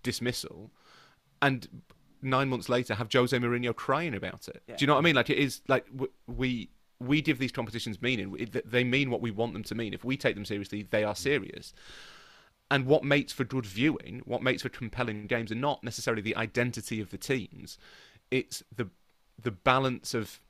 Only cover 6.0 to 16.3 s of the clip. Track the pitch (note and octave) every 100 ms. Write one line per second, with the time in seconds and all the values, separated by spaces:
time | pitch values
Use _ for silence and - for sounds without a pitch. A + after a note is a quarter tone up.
6 | C3+ _ - A#2 B2+ A#2+ - _ _ _
7 | B2 D3+ D#3 B2+ B2+ - A2+ A2 A2+ G2+
8 | A#2+ A#2+ G2 - A2+ - - B2 B2 C3+
9 | C3+ A#2 A#2 G2+ A#2 F#2+ A2 A2+ A2 G2
10 | B2 C3 C3 G2+ G#2 G2+ G2+ G#2 G2+ A2
11 | G#2+ G#2+ - C#3+ - - - - - -
12 | - - - - - _ _ C#3 C3 D#3
13 | C#3 D3 - - B2 C3 G#2+ F#2+ D3 -
14 | - B2 - A#2+ B2+ - B2+ - A#2 B2
15 | A#2+ G#2+ G#2 A#2+ A2 A2 C#3+ - A#2 -
16 | - A2 G#2